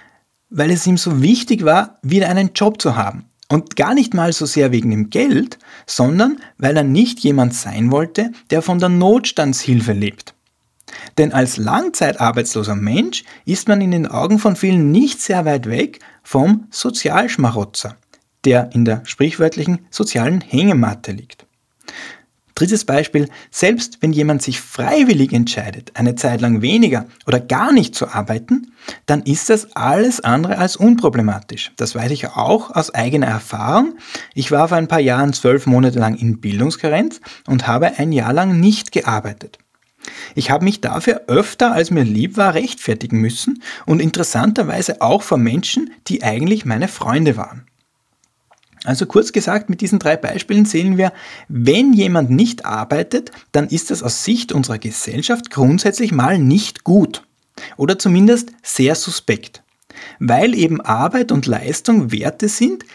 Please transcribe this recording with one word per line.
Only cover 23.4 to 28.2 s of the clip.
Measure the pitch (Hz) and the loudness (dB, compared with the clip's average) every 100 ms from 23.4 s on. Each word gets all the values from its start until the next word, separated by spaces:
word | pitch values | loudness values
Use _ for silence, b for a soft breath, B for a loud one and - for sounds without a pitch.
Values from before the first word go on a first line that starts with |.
| B | B
selbst | - 190 233 - - | -2 0 0 -4 -4
wenn | 160 | -2
jemand | 151 151 143 | 2 0 0
sich | - 131 | -2 -8
freiwillig | - - 123 302 247 156 135 | -10 -6 0 2 4 4 2
entscheidet, | 120 117 - 98 95 - - | 2 0 -2 -8 -12 -14 -2
eine | 120 120 | -2 0
Zeit | 131 117 | -2 0
lang | 120 113 | 0 0
weniger | 123 220 208 123 - b - | 2 4 4 2 -4 b -2
oder | 123 | -2
gar | 127 - 247 | 0 -2 4
nicht | 269 - - | 4 2 -4
zu | - | -6
arbeiten, | 110 | -6